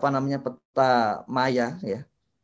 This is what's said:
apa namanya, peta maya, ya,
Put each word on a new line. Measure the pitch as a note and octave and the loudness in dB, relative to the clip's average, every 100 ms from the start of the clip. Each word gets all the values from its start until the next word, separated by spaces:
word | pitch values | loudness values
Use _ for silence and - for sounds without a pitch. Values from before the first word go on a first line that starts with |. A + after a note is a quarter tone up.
apa | C#3+ | 0
namanya, | C3+ C#3 C#3 | 0 -2 -2
peta | C3 - _ - C3 B2 A2 G2 - | -6 -10 _ 2 4 4 2 -2 -4
maya, | B2+ C3 B2 A#2+ F3 | -2 0 0 -2 -4
ya, | C3+ G#2+ - _ _ _ | -6 -8 -10 _ _ _